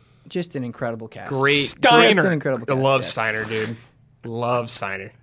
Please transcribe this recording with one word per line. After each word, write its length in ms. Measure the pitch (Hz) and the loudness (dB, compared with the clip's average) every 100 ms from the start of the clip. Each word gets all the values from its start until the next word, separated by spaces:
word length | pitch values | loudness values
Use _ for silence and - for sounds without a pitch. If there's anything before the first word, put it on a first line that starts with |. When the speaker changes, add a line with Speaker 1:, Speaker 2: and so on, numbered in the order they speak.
| _ _ - | _ _ -12
Speaker 1:
just 280 | 180 175 - | -10 -8 -10
an 80 | |
incredible 420 | 123 - 120 113 113 | -10 -8 -8 -8 -14
cast. 220 | - 101 | -16 -8
Speaker 2:
Great. 220 | 135 139 | 0 4
Speaker 3:
Steiner. 600 | 143 135 - 262 233 233 | 4 4 4 6 8 6
Speaker 1:
Just 120 | 196 190 | 4 2
an 60 | |
incredible 320 | 156 143 123 120 | 0 -2 -4 -2
Speaker 2:
I 60 | |
Speaker 1:
cast, 80 | 131 | 0
Speaker 2:
love 160 | 135 135 | 2 2
Speaker 1:
yes. 80 | 123 | 0
Speaker 2:
Steiner, 320 | 120 110 110 | -4 -4 -4
dude. 320 | 110 110 110 113 _ _ _ _ | -4 -6 -6 -8 _ _ _ _
Love 440 | 120 117 120 123 117 | -12 -6 -4 -4 -4
Steiner. 420 | - 98 95 98 _ | -6 -8 -10 -12 _